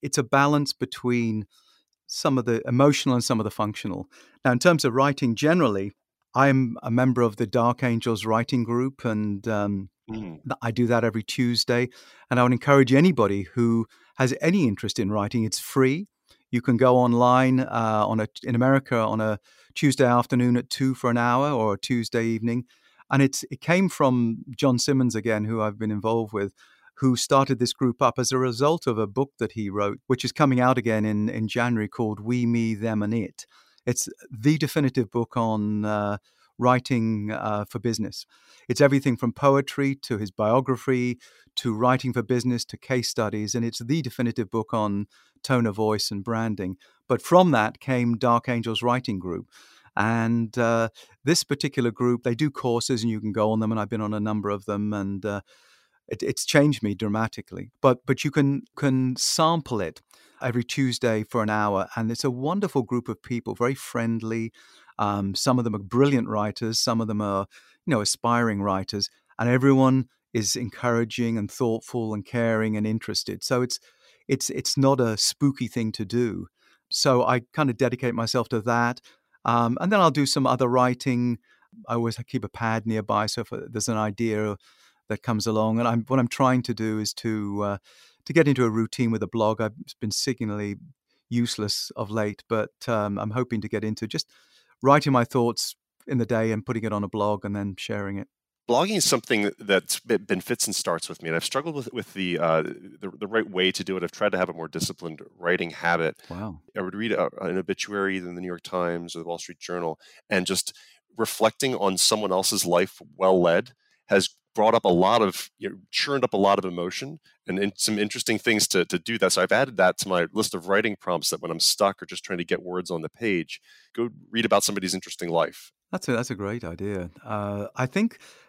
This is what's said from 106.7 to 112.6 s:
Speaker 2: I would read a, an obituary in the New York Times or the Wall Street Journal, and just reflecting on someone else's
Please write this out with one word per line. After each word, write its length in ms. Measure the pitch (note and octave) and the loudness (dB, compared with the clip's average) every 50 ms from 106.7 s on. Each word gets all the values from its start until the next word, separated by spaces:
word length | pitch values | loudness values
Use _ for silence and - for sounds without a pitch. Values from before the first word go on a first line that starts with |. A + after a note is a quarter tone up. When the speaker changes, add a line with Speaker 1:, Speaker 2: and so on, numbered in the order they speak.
| - | -10
Speaker 2:
I 40 | G#2+ | -8
would 140 | F#2+ F#2 F#2 | -8 -8 -6
read 160 | G#2 A2+ A2+ | -6 -4 -2
a, 180 | - - F2 C2+ - - F#2+ | -2 -2 -2 -2 -4 -6 -6
an 140 | E2 F2 | -4 -4
obituary 600 | F#2+ F2 F2+ F#2+ - - - G2+ G2+ G2 G2 F#2+ | -4 -4 -4 -6 -6 -6 -6 -4 -2 -2 -2 -4
in 180 | F#2+ F2+ F2 F2 | -4 -6 -10 -10
the 60 | F2+ | -10
New 60 | F#2 | -10
York 160 | F2+ F2 E2+ - | -10 -10 -10 -10
Times 540 | - F#2 F#2 F2 F2 E2+ E2+ E2+ E2+ - | -6 -4 -2 -2 -2 -2 -4 -6 -10 -12
or 20 | E2+ | -10
the 60 | E2 | -8
Wall 120 | E2+ E2+ | -8 -10
Street 220 | E2+ - - E2+ - | -10 -10 -14 -18 -16
Journal, 400 | - - F2 F2 E2+ D#2+ D#2 - _ - - - _ - | -12 -10 -6 -6 -4 -6 -6 -8 _ -20 -20 -18 _ -2
and 160 | G#2 F#2 F#2 | -2 0 0
just 280 | F2+ F#2+ F#2 - - - - - - _ _ _ _ _ | 0 -2 -4 -4 -6 -10 -16 -20 -20 _ _ _ _ _
reflecting 580 | - A2+ - - - G#2+ A2 - - D3 C3 B2+ | -4 -4 -4 0 0 0 0 0 0 -4 -2 -2
on 220 | D#2+ G2 G2 F#2+ | 0 0 0 0
someone 340 | F2+ - - B2 G#2+ G#2 F#2+ | 2 2 2 2 0 0 0
else's 340 | F#2 F#2 F#2+ - A2 G2 | 0 0 0 0 -2 -2